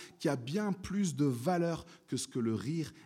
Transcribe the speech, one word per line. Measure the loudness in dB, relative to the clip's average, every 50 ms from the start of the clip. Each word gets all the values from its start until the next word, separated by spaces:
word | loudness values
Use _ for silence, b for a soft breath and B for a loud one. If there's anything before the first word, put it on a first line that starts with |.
| B B B -2
qui | 0 0
a | 0
bien | 0 -2 -2 -2 0 0 0 -2
plus | -2 -4 -2 0 0 2 2 2
de | 2 4
valeur | 2 2 2 2 2 2 2 2 0 0 -4 -6 B B B B -4
que | -4 -4
ce | -4 -4
que | -2 0
le | 0 2 0
rire | 0 0 -2 -2 -2 -4 -4 B B B